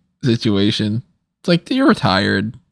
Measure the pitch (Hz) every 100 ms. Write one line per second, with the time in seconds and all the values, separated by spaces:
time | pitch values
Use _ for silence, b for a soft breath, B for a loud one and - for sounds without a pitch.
0 | _ _ 131 117 110 101 104 - 107 113
1 | - _ _ _ - 175 - 262 277 220
2 | 226 - 202 196 214 - _